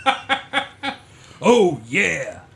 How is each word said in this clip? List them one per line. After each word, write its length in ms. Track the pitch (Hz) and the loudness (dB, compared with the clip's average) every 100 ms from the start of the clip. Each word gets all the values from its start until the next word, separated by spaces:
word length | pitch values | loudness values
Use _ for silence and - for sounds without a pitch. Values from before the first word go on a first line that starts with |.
| 269 | -4
<laughs> 80 | - - 269 - 269 269 - 277 262 - - - - 196 | -4 -2 -6 -4 -8 -8 -10 -10 -10 -14 -20 -20 -2 4
Oh, 340 | 240 185 135 113 | 6 4 0 -4
yeah! 540 | 143 196 160 - - - | -2 0 -2 -6 -12 -16